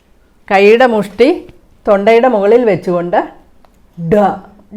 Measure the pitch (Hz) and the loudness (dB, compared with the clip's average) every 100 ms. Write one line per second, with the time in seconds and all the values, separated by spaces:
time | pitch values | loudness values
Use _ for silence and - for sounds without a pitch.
0 | _ _ _ _ - 196 202 233 254 220 | _ _ _ _ -4 0 2 2 2 -2
1 | 196 - 262 349 - - _ _ - 202 | -6 -2 0 0 -8 -20 _ _ -2 0
2 | 202 226 254 220 202 226 226 180 185 175 | 2 2 2 0 0 2 0 -2 -4 -6
3 | 175 214 - - _ _ _ _ _ - | -2 -4 -4 -12 _ _ _ _ _ -12
4 | 165 208 196 - - - _ | -2 0 0 -4 -14 -20 _